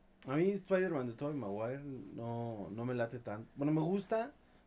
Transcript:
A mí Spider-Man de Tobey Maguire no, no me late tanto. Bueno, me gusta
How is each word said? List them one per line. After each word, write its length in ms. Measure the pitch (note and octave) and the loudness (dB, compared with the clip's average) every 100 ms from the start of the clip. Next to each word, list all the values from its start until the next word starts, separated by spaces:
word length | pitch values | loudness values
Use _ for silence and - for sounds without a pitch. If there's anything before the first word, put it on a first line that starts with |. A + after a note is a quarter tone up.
| - - - | -20 -14 -2
A 80 | |
mí 160 | C#3+ F#3 | 2 4
Spider-Man 560 | G3+ - F#3+ F#3 D#3 B2 | 2 2 2 4 2 -2
de 60 | |
Tobey 240 | A#2 D3 D3+ | -2 -4 -2
Maguire 460 | G#2 G2+ A2+ C3+ | -2 -2 -2 -2
no, 840 | C#3+ B2+ G2 - A#2 A#2 A#2 A2 F2 | -6 -10 -10 -8 -4 -2 -2 -4 -6
no 120 | G#2 | -4
me 100 | A#2+ | -2
late 240 | B2 A#2 B2 | 0 0 -2
tanto. 280 | A#2 G#2 A2+ | -6 -8 -8
Bueno, 180 | - C#3+ | -2 2
me 100 | D#3 | 4
gusta 500 | D#3+ G3 G3 A3 B3 - - - | 4 2 2 0 0 -6 -20 -20